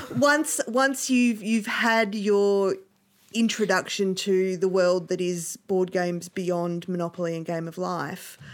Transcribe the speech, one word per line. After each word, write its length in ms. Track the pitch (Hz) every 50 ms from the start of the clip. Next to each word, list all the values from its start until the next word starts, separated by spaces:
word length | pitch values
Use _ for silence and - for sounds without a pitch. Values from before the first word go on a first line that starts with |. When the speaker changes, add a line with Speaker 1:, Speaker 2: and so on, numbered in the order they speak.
| -
Speaker 1:
<laughs> 120 | - - 240
Speaker 2:
once, 420 | 262 285 285 302 311 - - - - -
once 420 | 220 247 269 269 277 269 - -
you've, 320 | 262 247 247 240 233 208 -
you've 240 | 208 226 226 208 233
had 480 | - 214 214 233 226 226 226 208 196
your 600 | 220 196 208 202 202 202 202 202 196 196 190 - - - _ _ _ _ _ _ _ _ _ -
introduction 840 | 226 226 220 - - 214 190 190 185 - - - - 202 190 190
to 420 | 180 - 202 190 185 190 190 185 170
the 100 | 185 190
world 380 | 180 190 180 180 180 185 170 160
that 100 | 185 180
is 360 | 185 175 180 175 165 - - - _ -
board 240 | 196 185 185 180
games 380 | 180 185 180 175 175 175 170 -
beyond 580 | - - 185 175 180 170 170 175 175 175 170 -
Monopoly 460 | 180 175 170 170 - - 175 165 165
and 100 | 165 165
Game 220 | 160 170 165 165 165
of 100 | 160 -
Life, 600 | 180 180 180 170 139 147 190 180 - - - - - -